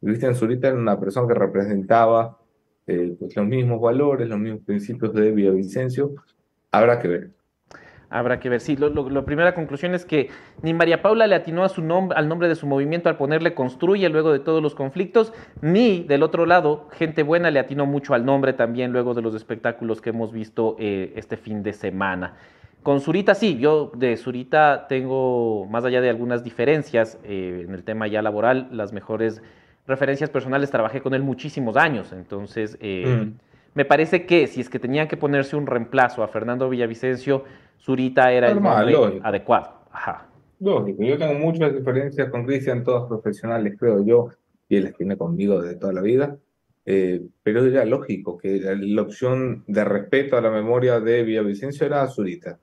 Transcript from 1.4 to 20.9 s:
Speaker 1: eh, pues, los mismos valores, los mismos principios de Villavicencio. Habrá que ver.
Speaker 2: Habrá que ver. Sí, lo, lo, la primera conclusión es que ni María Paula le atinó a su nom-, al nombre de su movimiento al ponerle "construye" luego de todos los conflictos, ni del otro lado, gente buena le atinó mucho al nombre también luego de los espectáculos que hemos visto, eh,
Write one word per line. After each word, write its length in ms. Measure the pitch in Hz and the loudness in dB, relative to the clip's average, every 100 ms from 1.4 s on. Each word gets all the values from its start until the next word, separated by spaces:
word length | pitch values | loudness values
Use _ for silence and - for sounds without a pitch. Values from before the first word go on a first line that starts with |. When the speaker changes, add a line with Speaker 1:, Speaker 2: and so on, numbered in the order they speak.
| 98 98 101 101 95 113 113 113 117 - _ _ _ _ - | 2 0 0 -2 2 4 6 4 0 -6 _ _ _ _ -6
Speaker 1:
eh, 280 | 87 87 87 | -2 -2 -6
pues, 180 | 92 - | -8 -4
los 100 | 104 | -2
mismos 340 | 127 123 117 | 0 0 2
valores, 480 | 117 123 143 135 117 | 2 2 2 2 -2
los 120 | 107 | -2
mismos 220 | 110 107 - | -4 -6 -4
principios 480 | 101 - 120 110 | -4 -4 -4 -2
de 180 | 107 107 | 2 4
Villavicencio. 800 | 107 98 95 98 131 127 127 143 143 _ _ _ _ _ | 4 4 2 0 -4 -4 -2 -4 -4 _ _ _ _ _
Habrá 280 | 95 113 120 | 4 4 4
que 80 | 90 | 0
ver. 220 | 87 - _ _ _ _ - - - _ | -4 -6 _ _ _ _ -20 -20 -20 _
Speaker 2:
Habrá 300 | - 120 120 | -4 -2 -2
que 80 | 127 | 0
ver. 120 | 123 | -2
Sí, 160 | 117 139 | -2 0
lo, 120 | 147 | 0
lo, 200 | 147 127 | 0 -2
la 160 | 139 135 | -4 -2
primera 280 | 147 175 | 2 2
conclusión 420 | 180 156 139 180 180 | 2 -6 -6 -4 -4
es 100 | 175 | 0
que 240 | 151 131 - - - | 0 0 -6 -20 -8
ni 120 | 160 | -4
María 280 | 165 170 165 | 2 2 4
Paula 260 | 190 220 220 | 2 4 4
le 80 | 180 | 4
atinó 280 | - 165 | 0 -2
a 60 | 185 | -2
su 120 | 185 | -2
nom-, 320 | 160 175 185 156 | -2 0 0 0
al 140 | 151 | 0
nombre 180 | 170 170 | 0 0
de 80 | 160 | 0
su 120 | 147 | -2
movimiento 420 | 139 143 170 170 | -2 0 0 0
al 80 | 151 | 0
ponerle 360 | 139 156 165 | 0 0 0
"construye" 540 | 170 127 - 175 202 185 | -2 -6 -2 0 2 2
luego 220 | 156 156 | 2 2
de 80 | 143 | 2
todos 220 | 139 160 | 2 0
los 140 | 151 143 | 0 -4
conflictos, 580 | 135 160 190 233 220 - - - | -8 -4 0 2 2 -2 -20 -6
ni 420 | 151 185 240 185 | 2 4 4 2
del 200 | 170 139 | 2 2
otro 220 | 156 170 165 | 2 2 4
lado, 420 | 180 156 151 - | 4 4 -2 -6
gente 320 | - 165 156 | -4 -4 0
buena 260 | 147 170 170 | 0 2 2
le 80 | 143 | 2
atinó 260 | 131 143 139 | 0 -2 -2
mucho 280 | 143 139 | -2 0
al 100 | 131 | 0
nombre 300 | 120 139 135 | 2 2 2
también 400 | 127 117 120 127 | 0 -2 0 -2
luego 200 | 123 123 120 | -2 -2 -2
de 60 | |
los 140 | 113 110 | -4 -6
espectáculos 680 | - 110 120 120 117 110 | -8 -4 -4 -4 -4 -4
que 100 | - | -4
hemos 200 | 113 113 | -6 -6
visto, 440 | 113 107 - 113 110 | -8 -10 -2 -2 -2
eh, 320 | 110 | -4